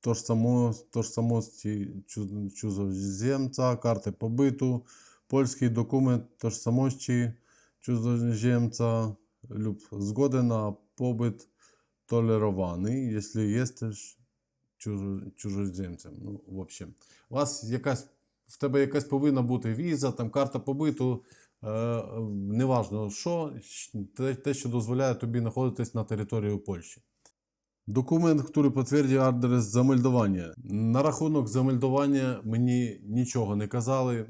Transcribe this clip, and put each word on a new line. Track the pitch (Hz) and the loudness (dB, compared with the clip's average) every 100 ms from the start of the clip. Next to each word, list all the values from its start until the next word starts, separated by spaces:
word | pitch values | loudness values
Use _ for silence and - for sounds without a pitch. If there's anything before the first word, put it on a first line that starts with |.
tożsamo-, | 120 113 - 113 117 123 120 113 - | -2 -2 0 2 4 4 2 0 -6
tożsamości | 120 110 - 117 117 110 - 104 104 98 98 - | -4 -4 -2 0 0 -2 -6 -6 -4 -6 -10 -10
ciu-, | 110 98 104 98 | -8 -6 -6 -8
cudzoziemca, | - 110 98 98 95 101 98 120 139 127 131 127 120 | -6 -6 -2 -2 -2 -4 -2 0 0 -2 0 2 2
kartę | 120 107 104 | 0 0 -2
pobytu, | 98 113 120 139 135 131 123 - - - - - | -4 -2 2 2 2 0 -2 -6 -18 -20 -20 -2
polski | 135 135 - 123 | 2 2 2 0
dokument | 113 117 135 131 120 120 _ | 2 2 2 4 2 -2 _
tożsamości | 117 - - 123 135 135 - 123 120 117 _ _ _ _ | -4 -2 0 2 2 0 0 0 0 -4 _ _ _ _
cudzoziemca | - 120 120 120 120 107 123 120 117 - 117 113 110 104 _ _ - | -4 0 0 2 0 2 2 4 2 0 0 0 -2 -6 _ _ -12
lub | 107 107 101 - 101 | -6 -4 -6 -10 -6
zgodę | 101 107 139 127 | -4 0 2 2
na | 120 113 107 101 _ - | 2 2 -2 -6 _ -4
pobyt | 127 117 120 104 - _ _ _ _ _ - | -2 0 -2 -4 -12 _ _ _ _ _ -2
tolerowany, | 117 113 110 107 95 90 87 104 131 | 2 4 4 2 0 -2 -2 -2 -2
jeśli | 127 107 104 110 107 | -2 -4 -4 -2 0
jesteś | 110 127 - 113 104 - - _ _ _ _ _ _ | 2 0 -4 -8 -8 -14 -20 _ _ _ _ _ _
cudzo-, | 107 101 98 98 98 - | -8 -6 -4 -6 -10 -12
cudzoziemcem. | 107 98 101 90 92 85 - - | -8 -4 -4 -6 -8 -10 -16 -14
Ну, | 98 101 - | -12 -14 -12
в | 95 | -12
общем, | 90 - 85 - - - _ | -10 -12 -14 -16 -20 -20 _
у | |
вас | 127 143 - | -2 -2 -2
якась, | 110 120 135 127 - _ _ _ | -4 -2 0 -2 -4 _ _ _
в | - - | -18 -4
тебе | 143 139 | 0 2
якась | 135 139 | 2 0
повинна | - 139 147 135 | 0 2 4 4
бути | 120 123 113 | 2 0 -2
віза, | 113 170 147 135 | -2 -2 0 0
там, | 120 113 | -2 -2
карта | 139 139 127 | 0 0 -2
побиту, | 139 139 156 143 127 120 - - - _ | -4 -2 0 0 0 -2 -6 -20 -20 _
е, | 110 110 117 117 - 110 110 | -6 -2 -2 -2 -4 -6 -6
неважно | 101 98 107 131 123 101 104 104 | -4 -2 0 2 2 0 -4 -4
що, | 104 175 170 151 123 - - - 104 98 - | -6 -4 -4 -4 -8 -14 -12 -10 -10 -10 -4
те, | 143 | -2
те, | 135 143 | -2 -2
що | 135 127 | -2 -2
дозволяє | 120 110 123 135 | -2 0 0 0
тобі | 113 117 120 | 0 -2 -2
знаходитись | 117 127 127 - 113 | -2 0 -2 -2 -4
на | 117 | -4
території | 110 110 104 113 104 101 | -2 -4 -2 -2 0 -2
Польщі. | 104 87 - - _ _ _ _ _ _ _ _ - | -4 -8 -10 -20 _ _ _ _ _ _ _ _ -4
Документ, | 110 127 165 170 151 | -2 2 4 6 4
який | 127 151 139 | 2 2 4
підтверджує | 127 127 143 139 135 | 2 2 4 4 4
адрес | 131 123 123 123 | 4 4 4 4
замельдування. | 101 117 131 131 127 123 104 92 82 80 | 4 4 6 6 6 4 4 2 -4 -10
На | 113 101 113 123 | -6 0 2 4
рахунок | 147 139 160 151 113 | 2 2 0 2 2
замельдування | 127 131 127 135 135 143 139 131 113 | 2 2 2 2 2 2 2 0 -2
мені | 110 113 123 123 120 98 | -4 0 2 2 0 -4
нічого | 101 117 120 127 104 104 | -4 -2 0 0 0 -2
не | 104 | -2
казали, | 123 117 135 127 117 110 | -2 0 0 0 -2 -6